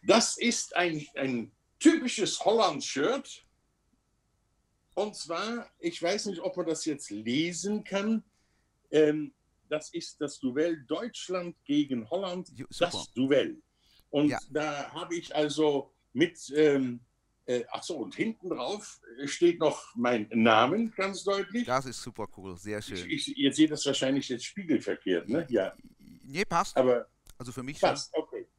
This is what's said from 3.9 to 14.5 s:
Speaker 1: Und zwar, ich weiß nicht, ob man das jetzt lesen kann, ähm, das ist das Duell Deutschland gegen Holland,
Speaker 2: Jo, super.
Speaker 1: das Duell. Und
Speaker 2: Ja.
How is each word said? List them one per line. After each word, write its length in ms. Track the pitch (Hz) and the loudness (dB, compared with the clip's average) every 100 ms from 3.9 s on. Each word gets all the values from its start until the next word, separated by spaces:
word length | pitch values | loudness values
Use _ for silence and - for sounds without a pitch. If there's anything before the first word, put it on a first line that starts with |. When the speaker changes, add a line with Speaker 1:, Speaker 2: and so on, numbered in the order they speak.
| _ _ _ _ _ _ _ _ _ _ | _ _ _ _ _ _ _ _ _ _
Speaker 1:
Und 240 | - 208 190 | -4 -4 -4
zwar, 500 | 143 170 208 233 - _ | -6 -4 -4 -6 -10 _
ich 240 | 170 - | -8 -2
weiß 240 | 170 208 208 | -2 -2 -4
nicht, 140 | 170 | -4
ob 180 | 185 - | -6 -4
man 80 | 165 | -2
das 180 | 156 | -2
jetzt 240 | 160 143 - | -2 -6 -6
lesen 760 | 104 110 131 170 170 190 208 | -8 -2 0 0 -2 -4 -4
kann, 400 | - 196 208 220 - _ _ _ _ _ _ | -2 -2 0 -2 -2 _ _ _ _ _ _
ähm, 420 | 147 151 151 147 _ _ _ _ | 4 6 4 -4 _ _ _ _
das 180 | 151 - | -6 -4
ist 260 | 170 - - | -12 -12 -8
das 180 | 147 - | -8 -4
Duell 460 | 131 123 170 160 123 | -4 0 0 -2 -6
Deutschland 680 | 160 233 - - 185 175 - | -6 -6 -10 -6 -6 -6 -12
gegen 460 | - 143 143 127 110 | -2 0 0 -2 -2
Holland, 400 | 180 190 180 180 | -4 -4 -6 -10
Speaker 2:
Jo, 120 | - 135 | -14 -14
super. 220 | - 175 | 0 0
Speaker 1:
das 180 | 104 - | 0 -8
Duell. 420 | - 135 139 95 - _ _ _ _ _ | -2 4 4 4 -4 _ _ _ _ _
Und 180 | 147 147 | 2 2
Speaker 2:
Ja. 100 | 135 - | 2 -4